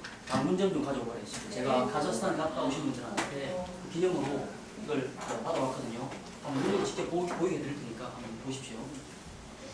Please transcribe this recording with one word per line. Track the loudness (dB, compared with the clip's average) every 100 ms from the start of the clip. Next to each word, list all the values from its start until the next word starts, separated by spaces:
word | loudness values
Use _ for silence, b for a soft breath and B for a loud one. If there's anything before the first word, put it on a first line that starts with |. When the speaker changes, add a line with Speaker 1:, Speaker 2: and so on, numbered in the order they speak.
| -10 -10 0
Speaker 1:
단군전 | 2 4 6 6
좀 | 4
가져오라 | 2 0 -2 -4
했어요. | -6 -6 -4
제가 | 0 4 4 4
Speaker 2:
네. |
Speaker 1:
카자흐스탄 | 2 2 2 2 2
갔다 | 2 2
오신 | 2 2
분들한테 | 0 -2 -2 -2 -2 -2 -2 -2 -4 -6
그 | -4
기념으로 | 2 4 4 2 0 -2 -6 -10 -8
이걸 | -2 0 0 -4 -4
저 | -2
받아왔거든요. | 0 0 0 0 -4 -4 -4 -6 -10 -8
한번 | -2 2
눈으로 | 4 4
직접 | 4 0 0
보-, | 2 2
보이게 | 2 2 2
해드릴 | -2 -4
테니까 | -6 -6 -6
한번 | -6 -8 -6 -4
보십시오. | -4 -6 -8 -8 -8 -10 -12 -12 -12 -12 -12 -10